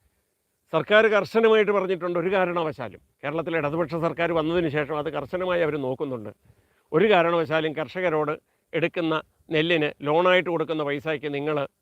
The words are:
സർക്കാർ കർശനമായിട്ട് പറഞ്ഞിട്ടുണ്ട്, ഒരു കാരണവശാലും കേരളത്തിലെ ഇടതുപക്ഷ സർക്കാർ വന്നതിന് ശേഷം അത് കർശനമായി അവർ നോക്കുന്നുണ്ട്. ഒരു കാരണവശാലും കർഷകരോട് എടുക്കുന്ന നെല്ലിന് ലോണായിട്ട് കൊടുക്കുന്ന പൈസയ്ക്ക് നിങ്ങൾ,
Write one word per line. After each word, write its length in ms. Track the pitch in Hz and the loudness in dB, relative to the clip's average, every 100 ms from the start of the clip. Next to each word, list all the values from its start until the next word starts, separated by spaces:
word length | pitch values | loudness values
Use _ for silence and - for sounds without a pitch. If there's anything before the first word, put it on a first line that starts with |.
| _ _ _ _ _ _ _ | _ _ _ _ _ _ _
സർക്കാർ 300 | 160 - 214 220 208 | -4 4 4 6 4
കർശനമായിട്ട് 580 | 180 220 226 220 208 202 | 0 2 4 4 4 2
പറഞ്ഞിട്ടുണ്ട്, 400 | 185 185 175 175 | 0 -2 -2 -2
ഒരു 80 | 175 196 | 0 0
കാരണവശാലും 680 | 180 175 156 143 113 85 _ _ | 0 0 -4 -6 -10 -12 _ _
കേരളത്തിലെ 380 | 139 160 165 165 | -8 -6 -4 -2
ഇടതുപക്ഷ 340 | 143 160 160 165 165 | -2 -2 -4 -2 -4
സർക്കാർ 260 | 147 170 165 | -2 -2 0
വന്നതിന് 320 | 156 175 165 147 | 0 0 0 -2
ശേഷം 180 | 143 151 | -2 -4
അത് 80 | 147 147 | -4 -6
കർശനമായി 460 | 139 180 185 175 160 | -6 -4 -2 0 0
അവർ 100 | 151 131 | -2 -4
നോക്കുന്നുണ്ട്. 460 | 131 147 123 104 - _ _ _ _ _ 160 | -4 -6 -6 -10 -16 _ _ _ _ _ 2
ഒരു 80 | 214 | 4
കാരണവശാലും 580 | 190 165 170 147 160 156 151 | 6 4 2 0 0 -2 -4
കർഷകരോട് 540 | 143 180 185 151 151 156 _ _ _ 165 | -8 -4 -2 0 -2 -4 _ _ _ -2
എടുക്കുന്ന 340 | 160 185 165 160 - _ - 160 | -2 0 -2 -2 -4 _ -4 0
നെല്ലിന് 360 | 165 170 151 - 143 | 2 2 0 -2 0
ലോണായിട്ട് 400 | 160 180 180 175 | 2 4 4 2
കൊടുക്കുന്ന 300 | 170 151 156 143 | -2 -4 -4 -4
പൈസയ്ക്ക് 420 | 143 156 147 147 143 | -4 -4 -6 -6 -4
നിങ്ങൾ, 200 | 147 151 139 _ | -4 -4 -4 _